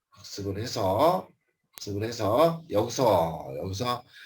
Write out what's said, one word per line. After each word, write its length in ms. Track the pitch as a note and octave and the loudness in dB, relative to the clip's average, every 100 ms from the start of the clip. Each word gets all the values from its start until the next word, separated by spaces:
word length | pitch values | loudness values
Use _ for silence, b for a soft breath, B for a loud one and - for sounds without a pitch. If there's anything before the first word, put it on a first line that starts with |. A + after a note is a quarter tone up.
| _ | _
학습을 500 | _ - - G2+ F#2+ | _ -16 -10 -8 -6
해서, 680 | A#2 B2 G2 G#2 D#3 F#3 - _ _ _ _ | -6 -2 0 4 4 2 -4 _ _ _ _
학습을 340 | - G#2 G2+ A2 | -14 -8 -6 -6
해서 580 | A2 G2+ A#2+ E3 E3 - | -2 0 4 4 2 -2
여기서, 840 | G2 A#2 - A#2+ F2+ E2 D#2+ C#2+ C#2 | -2 0 2 4 4 2 -4 -10 -8
여기서 400 | F#2 F#2+ B2 A#2+ B B | -6 -4 -4 -4 B B